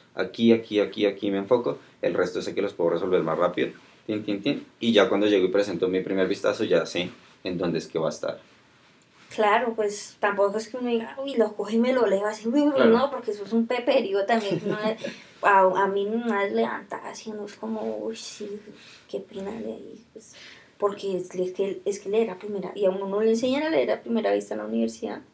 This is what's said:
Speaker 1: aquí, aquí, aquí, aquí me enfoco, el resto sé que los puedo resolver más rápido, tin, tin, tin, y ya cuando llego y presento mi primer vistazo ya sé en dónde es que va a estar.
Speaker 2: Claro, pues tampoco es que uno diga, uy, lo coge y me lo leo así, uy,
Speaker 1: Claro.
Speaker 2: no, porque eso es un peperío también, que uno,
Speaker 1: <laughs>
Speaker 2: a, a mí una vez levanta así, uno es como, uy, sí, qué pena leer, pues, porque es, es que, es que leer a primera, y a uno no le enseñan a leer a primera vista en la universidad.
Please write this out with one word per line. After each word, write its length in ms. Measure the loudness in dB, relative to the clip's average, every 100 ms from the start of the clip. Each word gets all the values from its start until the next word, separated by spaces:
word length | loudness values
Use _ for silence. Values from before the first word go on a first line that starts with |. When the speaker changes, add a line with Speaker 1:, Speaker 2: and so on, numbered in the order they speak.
| _
Speaker 1:
aquí, 380 | -6 -6 2 6
aquí, 280 | 6 4 0
aquí, 260 | 0 2 0
aquí 240 | 0 -2
me 80 | -2
enfoco, 400 | 2 2 2 -6 -14 _
el 120 | -2
resto 280 | 0 0 -2
sé 120 | -4
que 80 | -4
los 100 | -4
puedo 180 | 0 0
resolver 320 | 0 2 2
más 140 | 2 2
rápido, 320 | 0 0 -4 -6 -20 -14 -6
tin, 160 | -6
tin, 160 | -4 -2
tin, 260 | -2 -4 -8 _
y 140 | 4
ya 160 | 6 6
cuando 180 | 4 4
llego 180 | 4 4
y 40 |
presento 380 | 2 0 0 0
mi 120 | 0
primer 280 | 0 0 0
vistazo 360 | 0 -2 0
ya 220 | 2 2 2
sé 240 | -4 -6 -10 -20 _
en 140 | -8 -2
dónde 200 | -2 -2
es 100 | -4
que 100 | -2
va 80 | -2
a 40 |
estar. 300 | -4 -8 -8 -16 _ _ _ _ _ _ _ -12
Speaker 2:
Claro, 400 | 0 2 4 2 -2
pues 400 | -4 -4 -10 -2
tampoco 400 | -2 2 2 2
es 100 | -6
que 80 | -4
uno 120 | -2
diga, 280 | -2 -4 -8
uy, 140 | -4 0
lo 160 | 0
coge 220 | -2 -2 2
y 20 |
me 140 | 2
lo 120 | 4 2
leo 200 | 2 0
así, 220 | -4 0
uy, 200 | 4 4
Speaker 1:
Claro. 180 | 6 6
Speaker 2:
no, 200 | 6 2
porque 200 | -2 -6
eso 140 | -6
es 80 | -2
un 140 | 0 0
peperío 580 | 0 2 2 2 0 2
también, 320 | 0 0 -2
que 80 | -2
uno, 100 | -2 -2 -2 -8
Speaker 1:
<laughs> 320 | -12 -20 -2
Speaker 2:
a, 420 | 4 6 6 4
a 20 | 2
mí 180 | 0 -2
una 360 | -2 0 0
vez 100 | 0
levanta 440 | 0 -2 -4 -10 -12 -12
así, 220 | -14 -12
uno 160 | -10 -12
es 80 |
como, 440 | -10 -8 -6 -6 -6
uy, 180 | -6 -8
sí, 440 | -12 -12 -12 -12 -14 -20 -20 -20 -12
qué 120 | -12
pena 320 | -10 -10 -10
leer, 460 | -8 -10 -10 -14 -20 -20
pues, 200 | -20 -20 -20 -20 -20 -20 _
porque 380 | -2 -2 -4 -4
es, 160 | -6
es 180 | -4 -4
que, 280 | -2 -4 -2
es 160 | -4 -4
que 80 | -2
leer 220 | 0 0
a 80 | -4
primera, 340 | -8 -6 -8
y 120 | 0 2
a 40 |
uno 160 | 2 -2
no 140 | 2
le 100 | 2
enseñan 320 | 2 2 0
a 80 | 2
leer 220 | 2 2
a 80 | 0
primera 300 | 0 0 2
vista 220 | 0 -2
en 40 | -6
la 60 | -4
universidad. 540 | 0 -2 -2 -8 -8 -12